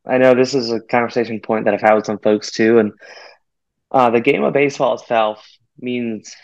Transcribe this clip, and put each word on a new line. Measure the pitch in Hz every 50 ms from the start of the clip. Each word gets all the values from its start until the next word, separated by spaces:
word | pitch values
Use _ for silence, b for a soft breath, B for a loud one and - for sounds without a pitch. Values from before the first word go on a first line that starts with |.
| -
I | - 127
know | 127 127 131 127
this | 123 131 131 135
is | 135 117 117
a | 117 107
conversation | - - - 120 117 117 - 123 113 113 113 104
point | - - 113 110 113
that | 110 101
I've | 98
had | 110 107 107
with | 107 -
some | - 107 101
folks | - 110 107 104 - -
too. | - - 113 110 117 117
And, | 107 104 - B B B B B B B B B B _ _ _ _ _ _ _ _ _ -
uh, | 135 123 117
the | 117 117
game | 117 139 151 190 -
of | - 156
baseball | 139 143 139 139 - 139 120 120
itself | - - - 120 113 110 107 107 - - - _ _ _ _ _
means | - 127 123 123 123 120 117 110 104 - - - -